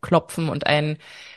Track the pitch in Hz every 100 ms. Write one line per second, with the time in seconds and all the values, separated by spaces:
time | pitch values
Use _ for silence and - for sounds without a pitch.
0 | - 170 - - 160 147 - 147 151 151
1 | - - -